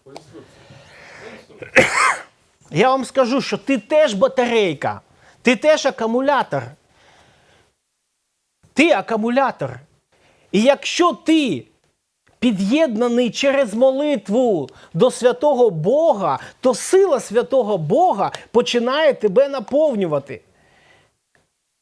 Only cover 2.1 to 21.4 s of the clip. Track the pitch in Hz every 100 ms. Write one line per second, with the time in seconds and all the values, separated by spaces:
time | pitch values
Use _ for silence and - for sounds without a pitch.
2.1 | - - _ _ _ _ 147 247 262 240
3.1 | 269 240 262 - 208 - 269 - 302 302
4.1 | 202 254 262 240 233 196 147 120 101 -
5.1 | _ _ _ - 247 302 302 277 - 226
6.1 | 240 269 269 220 139 117 - _ _ _
7.1 | _ _ _ _ _ _ _ _ _ _
8.1 | _ _ _ _ _ _ - 330 240 185
9.1 | 220 226 240 262 - 131 120 - _ _
10.1 | _ _ _ _ 196 247 277 - - 349
11.1 | 247 - 320 269 135 113 _ _ _ _
12.1 | _ _ _ 247 190 196 285 320 214 240
13.1 | 240 247 - 269 269 254 220 262 262 302
14.1 | 269 - 220 247 180 131 - - 160 247
15.1 | - 247 247 294 254 240 160 160 285 330
16.1 | 220 170 131 - - 254 240 - 381 392
17.1 | 262 - 220 240 262 208 196 151 247 359
18.1 | 214 156 - - 233 240 240 233 277 311
19.1 | - 208 185 277 277 202 277 311 220 180
20.1 | 147 139 120 - _ _ _ _ _ _
21.1 | _ _ _